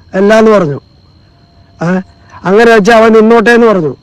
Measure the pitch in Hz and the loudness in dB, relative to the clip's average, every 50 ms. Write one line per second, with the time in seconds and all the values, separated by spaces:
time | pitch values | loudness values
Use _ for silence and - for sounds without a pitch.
0 | _ _ - 190 202 202 220 226 220 220 214 196 180 147 143 - _ _ _ _ | _ _ -6 -4 -2 0 0 2 2 2 0 0 -2 -4 -8 -10 _ _ _ _
1 | _ _ _ _ _ _ _ _ _ _ _ _ _ _ _ - 165 170 185 185 | _ _ _ _ _ _ _ _ _ _ _ _ _ _ _ -10 -8 -6 -6 -6
2 | 185 _ - _ _ - - - - 170 190 214 233 233 233 220 190 196 240 220 | -8 _ -20 _ _ -20 -20 -12 -6 -2 0 0 2 2 2 0 0 0 0 2
3 | 220 226 220 220 214 220 233 233 214 240 240 233 233 226 208 185 156 147 123 - | 2 2 2 2 2 2 0 0 0 0 0 0 2 0 0 -2 -4 -6 -8 -10